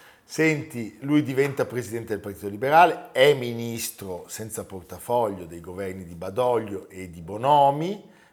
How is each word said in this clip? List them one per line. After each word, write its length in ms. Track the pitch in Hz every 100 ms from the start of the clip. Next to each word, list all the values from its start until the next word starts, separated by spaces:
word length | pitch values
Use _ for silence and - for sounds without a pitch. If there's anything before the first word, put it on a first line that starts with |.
| - _ _
Senti, 680 | - 160 151 120 120 110 -
lui 220 | 139 151
diventa 420 | 127 131 139 131 127
presidente 440 | 117 104 117 113
del 100 | 104
Partito 300 | 104 101 101
Liberale, 600 | 104 131 156 175 - -
è 200 | 127 139
ministro 920 | 139 120 117 117 117 - - 98 90 -
senza 380 | - 110 107 95
portafoglio 800 | 95 85 90 - 120 110 98 85
dei 160 | 85
governi 420 | 85 90 98 95
di 120 | 87 85
Badoglio 760 | 92 98 123 120 107 95 -
e 200 | 95 92
di 120 | 85
Bonomi, 840 | 82 101 127 147 139 143 170 208 - - _